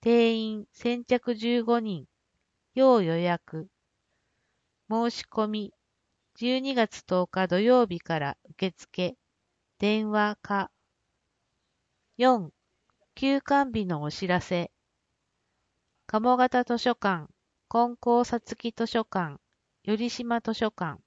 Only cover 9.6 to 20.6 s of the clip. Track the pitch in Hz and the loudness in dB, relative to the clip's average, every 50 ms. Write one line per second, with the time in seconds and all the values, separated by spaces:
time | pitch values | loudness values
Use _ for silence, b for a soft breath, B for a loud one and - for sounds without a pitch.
9.6 | _ _ _ _ - 202 214 214 214 214 208 214 208 208 208 _ _ - 202 202 | _ _ _ _ -2 0 0 0 -2 -2 0 0 0 0 -2 _ _ -4 -4 -4
10.6 | 190 - _ _ _ _ _ _ _ _ _ _ _ _ _ _ _ _ _ _ | -4 -6 _ _ _ _ _ _ _ _ _ _ _ _ _ _ _ _ _ _
11.6 | _ _ _ _ _ _ _ _ _ _ _ - 240 254 254 226 185 151 - _ | _ _ _ _ _ _ _ _ _ _ _ 2 4 4 4 4 0 -6 -12 _
12.6 | _ _ _ _ _ _ _ _ _ _ _ - - 269 277 277 - - 277 277 | _ _ _ _ _ _ _ _ _ _ _ -2 0 2 2 0 0 2 2 2
13.6 | 285 269 226 220 208 180 175 147 147 151 151 - - 180 180 180 - - 185 175 | 2 0 -2 -4 -4 -2 -4 -4 -4 -6 -8 -6 -2 0 0 0 0 -2 -4 -4
14.6 | 170 - _ _ _ _ _ _ _ _ _ _ _ _ _ _ _ _ _ _ | -4 -6 _ _ _ _ _ _ _ _ _ _ _ _ _ _ _ _ _ _
15.6 | _ _ _ _ _ _ _ _ _ _ - 214 220 247 254 247 254 254 - 254 | _ _ _ _ _ _ _ _ _ _ -4 0 2 2 4 4 4 2 2 0
16.6 | 247 - 240 233 - 247 240 _ - 202 190 170 151 - _ _ _ _ _ _ | 0 0 -2 -2 0 -2 -2 _ 0 -2 -2 -2 -6 -12 _ _ _ _ _ _
17.6 | _ _ - 233 240 240 240 - - 247 233 240 247 - - 233 _ - - _ | _ _ 0 2 2 2 0 -4 0 2 2 2 2 2 -2 -6 _ -6 -16 _
18.6 | - 233 226 - 233 226 - 233 220 _ - 202 175 156 143 143 _ _ _ _ | -8 -8 -4 -4 -6 -2 -2 -4 -4 _ -4 -4 -4 -4 -8 -12 _ _ _ _
19.6 | _ _ _ _ _ - 214 214 233 240 - - 247 233 233 233 - - 226 - | _ _ _ _ _ -4 -2 -2 -2 -4 -4 -6 -4 -2 -2 -2 -2 -4 -4 -2